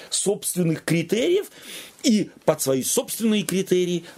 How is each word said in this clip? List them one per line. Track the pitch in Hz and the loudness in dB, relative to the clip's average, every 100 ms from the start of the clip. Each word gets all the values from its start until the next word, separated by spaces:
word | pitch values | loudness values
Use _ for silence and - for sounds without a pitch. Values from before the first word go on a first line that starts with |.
| - | -8
собственных | - 190 202 - 180 165 151 | -4 -2 -2 -2 0 0 0
критериев | - 165 160 214 302 370 - - - - - - | 0 0 0 0 2 2 -2 -12 -16 -16 -16 -2
и | 294 214 160 - - | 2 2 2 -4 -2
под | 151 | 0
свои | 135 135 | 2 0
собственные | - - 269 - 220 214 | 0 -2 -2 -2 0 2
критерии | 170 185 190 180 180 175 165 | 0 -2 2 2 2 -2 -6